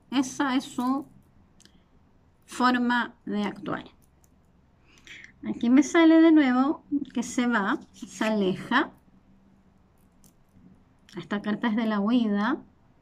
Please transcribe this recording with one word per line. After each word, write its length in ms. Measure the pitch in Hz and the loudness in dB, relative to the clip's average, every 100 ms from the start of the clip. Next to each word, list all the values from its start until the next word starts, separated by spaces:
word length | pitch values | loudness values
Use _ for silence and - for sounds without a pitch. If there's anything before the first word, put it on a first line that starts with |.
| - | -6
Esa 460 | 254 262 - 285 254 | -2 -2 -2 -2 -2
es 80 | |
su 420 | - - 247 269 - - _ _ _ _ - _ _ _ _ _ _ _ - | -4 -4 -4 -4 -6 -18 _ _ _ _ -20 _ _ _ _ _ _ _ -14
forma 640 | - 247 247 240 240 226 - | -2 0 0 0 -2 -4 -10
de 200 | - 202 | -8 -6
actuar. 400 | 202 - - - - _ _ _ _ _ _ _ _ _ _ _ - - - _ 220 | -6 -8 -10 -10 -10 _ _ _ _ _ _ _ _ _ _ _ -20 -20 -20 _ -10
Aquí 220 | 208 233 | -4 2
me 140 | 262 | 4
sale 360 | 285 339 330 320 | 4 4 6 8
de 120 | 330 | 8
nuevo 520 | 311 269 247 269 - - 285 - | 6 4 2 0 -2 -6 -6 -6
que 80 | 240 | -8
se 240 | - - 240 | -6 -2 -2
va, 320 | 233 196 277 - | 0 -2 -4 -8
se 320 | - 208 - | -20 -16 -6
aleja. 680 | 220 214 185 185 - 247 349 - _ _ _ _ _ _ _ _ _ _ _ _ - _ _ - - - _ _ _ - | -4 0 -2 -2 -2 0 0 -6 _ _ _ _ _ _ _ _ _ _ _ _ -20 _ _ -20 -20 -20 _ _ _ -18
Esta 260 | - 208 | -8 -8
carta 260 | 214 214 240 | -6 -4 -4
es 80 | 214 | -2
de 100 | 220 | -2
la 140 | 208 | -2
huida, 600 | 202 247 220 202 214 302 - _ _ _ | 0 0 0 0 -2 -4 -8 _ _ _